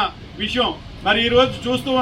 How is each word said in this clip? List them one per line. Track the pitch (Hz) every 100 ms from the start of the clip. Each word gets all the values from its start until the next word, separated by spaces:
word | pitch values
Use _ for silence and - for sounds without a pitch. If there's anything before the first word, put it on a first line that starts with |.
| 190 - - -
విషయం. | 208 240 220 - - - 185
మరి | 214 233
ఈరోజు | 240 254 - 233
చూస్తూ | 254 269 262